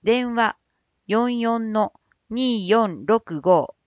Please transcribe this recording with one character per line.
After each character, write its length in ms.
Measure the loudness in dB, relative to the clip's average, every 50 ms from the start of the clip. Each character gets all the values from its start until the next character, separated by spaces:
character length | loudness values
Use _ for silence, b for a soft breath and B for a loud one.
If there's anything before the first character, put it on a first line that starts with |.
| 2
電 320 | 0 0 0 0 -2 -2
話、 200 | 0 -2 -2 -2 _ _ _ _ _ _ _ _ _ _
四 320 | -2 0 0 0 0 -2 -2
四 340 | -2 -2 -2 -2 -4 -2 0
の 200 | 0 -2 -2 _ _ _ _ _ _ _ _
二 380 | -4 -2 0 0 0 -2 0
四 400 | 2 2 2 2 0 -4 -8 -2
六 340 | 0 0 -2 _ -6 -10 -2
五。 340 | 2 4 4 4 2 -4 -10 _ _